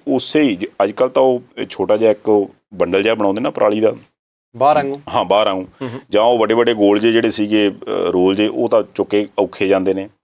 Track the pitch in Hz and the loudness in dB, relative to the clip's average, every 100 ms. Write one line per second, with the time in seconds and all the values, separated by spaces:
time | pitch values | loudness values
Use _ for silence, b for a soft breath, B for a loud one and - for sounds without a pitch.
0 | 143 131 - 151 143 90 101 - 101 104 | -4 -4 -2 0 0 -2 -8 -4 -4 0
1 | 127 139 131 123 127 120 107 - 92 107 | -2 2 2 0 -6 -12 -10 -6 -2 2
2 | 110 104 107 104 95 _ _ 95 87 95 | 2 0 2 0 0 _ _ -4 -2 0
3 | 107 110 101 104 147 - 104 107 120 120 | 0 0 -2 -2 -4 0 0 2 0 -2
4 | - _ _ _ _ 120 139 151 139 139 | -16 _ _ _ _ -2 2 2 -2 -8
5 | - 123 92 101 104 95 92 - 127 131 | -6 -4 0 2 2 -2 -8 -12 -12 -12
6 | - 101 117 120 107 113 120 110 101 104 | -2 2 2 2 2 2 2 2 2 4
7 | 113 113 113 107 104 107 101 - - 95 | 2 2 0 -2 0 2 0 -2 -8 -4
8 | 87 90 92 98 107 127 117 113 104 - | -2 2 2 2 -2 -2 0 0 0 -6
9 | 95 104 101 - 98 - 95 95 95 95 | -2 -2 -2 -4 -4 -2 0 0 0 -4
10 | 101 _ | -6 _